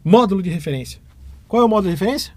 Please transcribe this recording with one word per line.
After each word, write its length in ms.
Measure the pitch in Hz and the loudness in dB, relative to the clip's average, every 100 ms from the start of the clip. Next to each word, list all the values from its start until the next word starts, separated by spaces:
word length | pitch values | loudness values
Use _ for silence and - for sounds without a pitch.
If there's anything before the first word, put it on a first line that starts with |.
Módulo 400 | 156 220 226 196 | 4 4 4 -2
de 80 | 180 | -4
referência. 520 | 165 151 135 123 - - - - - _ | -6 -6 -8 -8 -18 -20 -20 -20 -20 _
Qual 120 | 226 | 2
é 40 | |
o 20 | 233 | 2
módulo 260 | 214 190 | 2 0
de 60 | 160 | -2
referência? 340 | 196 285 - | -2 -4 -8